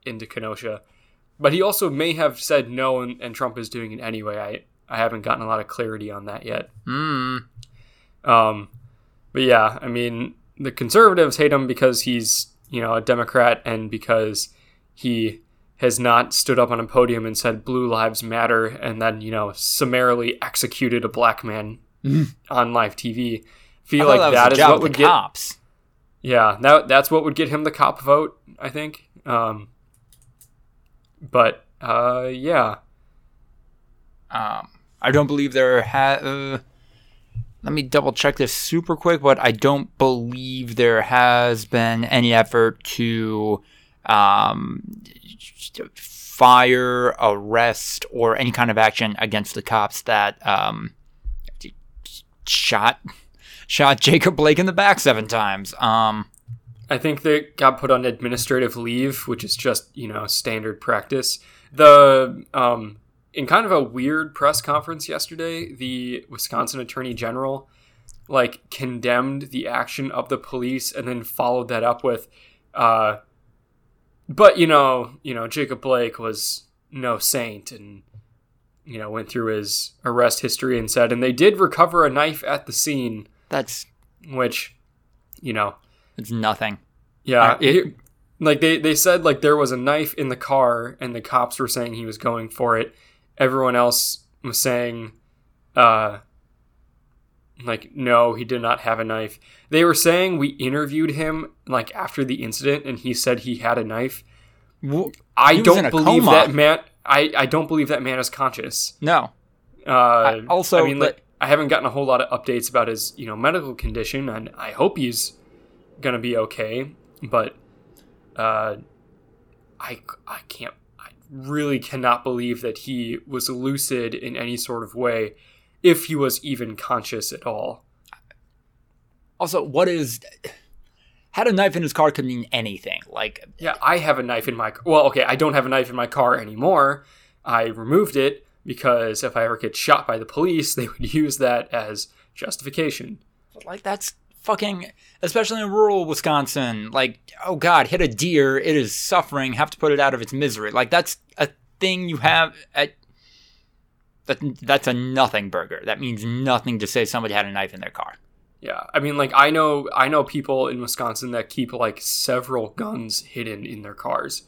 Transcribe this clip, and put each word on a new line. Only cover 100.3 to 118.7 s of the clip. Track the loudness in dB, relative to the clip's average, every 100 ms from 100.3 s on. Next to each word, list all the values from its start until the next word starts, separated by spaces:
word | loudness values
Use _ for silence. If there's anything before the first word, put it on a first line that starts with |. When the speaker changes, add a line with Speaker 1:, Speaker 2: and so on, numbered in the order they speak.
| -2
Speaker 1:
we | -4
interviewed | -4 -4 -4 -4 -4 -4
him, | -2 -4 -6 -10 _ -6
like, | -4 -4 -8
after | -10 -6
the | -4 -4
incident, | -8 -6 -2 -4
and | -4 -10
he | -8
said | -4 -2 -2
he | -4 -6
had | -2 -2
a |
knife. | -4 -6 -6 -8 _ _ _ _ _ _ -6
Speaker 2:
Wh-, | -4 -4 -8 _ 4
Speaker 1:
I | 6
Speaker 2:
he | 8
was | 6
Speaker 1:
don't | 6
Speaker 2:
in | 4
a |
Speaker 1:
believe | 2 4 4
Speaker 2:
coma. | 6
Speaker 1:
that | 6 6
man, | 4 4 2 -2 _
I, | 2 2 2 0
I | 0
don't | 0 0
believe | 0 0
that | -2
man | -4 -4
is | -6
conscious. | -2 -4 -4 -10 -6 -8 -6
Speaker 2:
No. | 0 2 0 _ _ _ _ _
Speaker 1:
Uh, | 0
Speaker 2:
I, | 4 6 6 4 0 0
also, | 0 2 2
Speaker 1:
I | 2
mean, | 2
like, | -2 -2
Speaker 2:
but | _ -6
Speaker 1:
I | 2
haven't | 2 2
gotten | 0 -2
a |
whole | -2 0
lot | 2
of | 0
updates | -4 -4 -4 -2
about | 0 0
his, | -2 -8 -10
you | -12
know, | -4
medical | -2 -2 -4
condition, | -10 -8 -6 -6 -6 -6
and | -8 -12 -14
I | -10
hope | -2 -2 0
he's | -4 -4 -8 -10 _ _ _ _ _ -10
gonna | -6 -4
be | -4 -4
okay, | -4 -6 -8 -8 -10 -14 _ _
but, | -4 -2 -2 -8 _ _ _ _ _ _ _ -6
uh, | -4 -2 -4